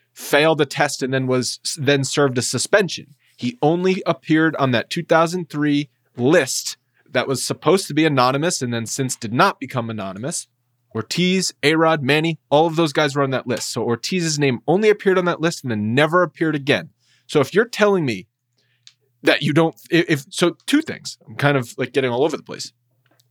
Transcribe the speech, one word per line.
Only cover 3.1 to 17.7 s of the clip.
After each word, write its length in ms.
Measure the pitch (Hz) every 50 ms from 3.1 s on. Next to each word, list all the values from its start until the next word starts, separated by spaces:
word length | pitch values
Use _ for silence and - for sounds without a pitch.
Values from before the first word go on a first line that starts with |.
| _ _ _ _ _
he 220 | - 240 247 - -
only 400 | 151 151 170 175 180 185 185 202 -
appeared 500 | 165 - - - - 156 156 160 160 147
on 160 | - 139 127
that 180 | 123 110 - -
two 140 | - 175 156
thousand 440 | - 165 160 170 160 175 185 165 -
three 400 | - 147 147 147 143 143 147 - _ _ _ _ -
list 640 | 123 120 139 170 175 135 123 - - - - - _ _ _ _ _ _ _
that 180 | - 123 117 -
was 160 | 135 123 -
supposed 420 | - 131 - - 151 180 196 -
to 80 | - 147
be 100 | 151 160
anonymous 560 | 160 139 131 123 127 135 139 156 180 175 -
and 140 | 131 120 120
then 120 | 117 113
since 280 | 110 - - 135 123 -
did 180 | - - 104
not 280 | 117 139 190 202 - -
become 280 | 135 120 - 127 117 113
anonymous. 600 | 110 107 95 95 92 98 120 156 175 - - _ _ _ _ _ _ _ _ _ -
Ortiz, 580 | 113 - - - 170 180 180 185 190 180 - - -
A-Rod, 400 | - 147 160 160 165 160 160 151
Manny, 380 | 135 131 147 156 160 175 160 - _ -
all 160 | 139 151 165
of 80 | 170 160
those 180 | 160 170 147
guys 220 | 139 160 151 143 135
were 80 | 147
on 80 | 139 135
that 160 | 131 117 -
list. 240 | 123 117 - - -
So 120 | - 123
Ortiz's 560 | 107 120 117 - - - 185 180 165 160 151 147
name 200 | 143 139 123 107 -
only 240 | - 165 208 220 214
appeared 260 | 202 208 - 202 180
on 80 | 185 180
that 140 | 175 160 -
list 220 | 156 170 - -
and 80 | - 127
then 240 | 113 104 104 107 117
never 280 | 139 156 156 165 180
appeared 340 | 180 156 - - 165 160 151
again. 340 | 147 135 139 123 92 80 - _ _ _ _ _ _ _
So 140 | - - 147
if 140 | 131 - -
you're 100 | 196 240
telling 400 | 240